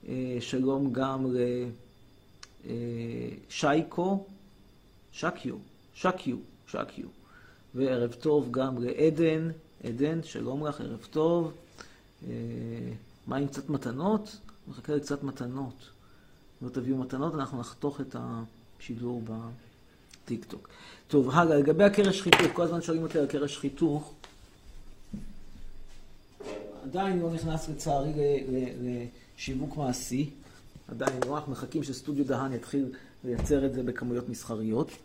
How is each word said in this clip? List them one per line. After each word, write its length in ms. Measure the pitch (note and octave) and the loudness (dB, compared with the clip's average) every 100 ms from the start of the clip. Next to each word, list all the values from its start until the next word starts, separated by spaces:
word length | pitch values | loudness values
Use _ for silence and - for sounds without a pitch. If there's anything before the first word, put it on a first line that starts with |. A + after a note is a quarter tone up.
| - | -6
אה, 280 | B2+ B2+ B2 | -4 -2 -4
שלום 520 | A#2 C3 C3 C#3 C#3 | -2 0 2 2 2
גם 400 | A#2+ C3+ C3+ C3 | 0 0 0 0
ל-, 360 | B2 B2 B2 B2 A#2 - - - - - - - - - | 2 2 2 -4 -8 -16 -20 -20 -20 -20 -20 -20 -18 -8
אה, 60 | A#2 A#2+ A#2 A#2 A#2 A#2+ - - | -6 -4 -4 -6 -6 -6 -10 -12
שייקו, 760 | - D3+ D3 D#3 - F3+ G3 - - - - - - - - - | 0 2 4 2 0 0 0 -2 -18 -20 -20 -20 -20 -20 -20 -20
שקיו, 440 | - D#3+ F3+ B2+ - - - - | -4 -4 -4 -8 -8 -12 -20 -20
שקיו, 420 | - F#3 F#3 - A#2+ - - - | -2 0 0 -2 -4 -6 -20 -8
שקיו. 420 | - - - - - - - - - - | -6 -6 -8 -14 -14 -20 -20 -20 -20 -12
וערב 380 | B2 C3+ B2+ A#2+ | -2 0 2 0
טוב 360 | A#2+ D#3 D3 B2 | 0 4 4 4
גם 280 | B2 C3+ B2+ | 0 0 0
לעדן, 720 | A#2+ - D#3 D#3 E3 D#3+ E3 D#3+ - - | -2 4 4 6 4 4 -2 -6 -14 -12
עדן, 380 | - A#2 C#3+ E3 | -8 0 2 0
שלום 440 | D#3 A2+ A#2 C3+ D3+ | -4 -6 -4 -2 -4
לך, 140 | C#3+ | -4
ערב 260 | A#2 A2+ - | -6 -8 -4
טוב. 420 | D#3 D#3 E3+ E3 D3+ - - - - - _ - | 2 4 4 2 -4 -20 -20 -20 -20 -20 _ -10
אה, 640 | A#2+ A#2 A#2 A#2 A#2 A#2+ A#2 - - - | -6 -6 -6 -6 -6 -8 -10 -14 -18 -6
מה 100 | C3 | -2
עם 100 | C#3+ | -2
קצת 220 | - - | -4 -4
מתנות? 680 | C#3+ B2+ B2 F3 G#3+ G#3 - - - - | -2 -2 -2 0 0 -2 -14 -18 -20 -16
מחכה 260 | - - | -14 -2
לקצת 280 | D3 C#3+ C#3+ | -2 0 -4
מתנות. 680 | C#3+ - B2 C3 C3+ A#2 - - - - - - - - | -4 -6 -6 -6 -8 -10 -20 -20 -20 -20 -20 -20 -20 -12
אם 40 | B2 | -6
לא 60 | |
תביאו 240 | B2+ B2+ C3 | -4 0 0
מתנות, 380 | B2+ C3 D#3 | 0 -2 -2
אנחנו 260 | D#3 C3+ C3 | -2 -4 -6
נחתוך 400 | A#2 - D3 C#3+ | -8 -4 -4 -4
את 160 | C3 A#2+ | -8 -6
השידור 1040 | A#2+ A#2 A2+ - - - - A#2 A#2+ B2 A2 A2 A#2 A#2 - - - - - - | -6 -6 -8 -14 -20 -20 -10 -6 -4 -4 -6 -8 -8 -12 -18 -20 -20 -20 -20 -20
בטיקטוק. 440 | - A#2 - - - - - - - | -6 -6 -6 -14 -16 -20 -20 -20 4
טוב, 220 | D3 B2+ | 6 8
הלאה, 260 | C#3+ E3+ D3 | 8 8 8
לגבי 280 | C#3+ D#3+ | 6 10
הקרש 380 | G3+ G3+ G3 F#3 | 8 8 4 4
חיתוך, 300 | - - E3+ | 4 6 6
כל 100 | - | 4
הזמן 200 | E3+ E3+ | 0 0
שואלים 200 | E3+ E3 | 0 -2
אותי 160 | D#3+ E3 | 0 2
על 80 | C#3 | 2
קרש 320 | D3 C#3+ - | 0 -2 -2
חיתוך. 560 | C#3 - E3+ D3 D3 - - - - - - - - - - G#3 - - - - - - - - - - - - - - - - | -4 2 2 2 -4 -16 -20 -20 -20 -20 -18 -16 -16 -18 -12 -10 -10 -12 -14 -12 -12 -10 -14 -14 -16 -20 -20 -16 -12 -10 -12 -12
עדיין 340 | C3+ F3+ G3 F3+ | -6 -2 2 2
לא 120 | E3 | 2
נכנס 360 | E3 E3 D#3+ - | 0 -2 -2 -4
לצערי 440 | D3 D#3+ C#3+ D3 | -4 0 2 2
ל-, 420 | D3+ C#3+ C#3+ C3 B2+ | 2 4 4 2 0
ל-, 480 | B2+ B2 B2 B2 A#2+ - - - | -2 -4 -4 -4 -6 -12 -20 -12
לשיווק 400 | - C3 D3 D3+ | -6 -4 -4 -2
מעשי. 540 | C#3 B2 - B2 D3 - - - - - - | -2 -2 -2 -2 -2 -4 -20 -20 -20 -20 -14
עדיין 320 | A2+ C3 B2+ B2+ | -2 -2 0 0
לא, 80 | |
אנחנו 180 | D3 C#3 | 0 -4
מחכים 300 | B2+ C3+ D#3+ | -6 -4 -4
שסטודיו 440 | C3+ C3 - C#3+ C3+ | -2 -6 -4 0 2
דהן 260 | B2 C3+ | 2 0
יתחיל 400 | B2 - C#3+ C3 - - - | -4 -2 -2 -2 -4 -16 -10
לייצר 420 | B2+ A#2 - C#3+ C3+ | -4 0 4 4 4
את 80 | |
זה 80 | B2 | 0
בכמויות 460 | B2 B2 B2+ A#2+ A#2+ | -2 -2 -2 -4 -4
מסחריות. 640 | A#2 - A2 A2 A2 D#3+ - | -8 -6 -4 0 0 0 -6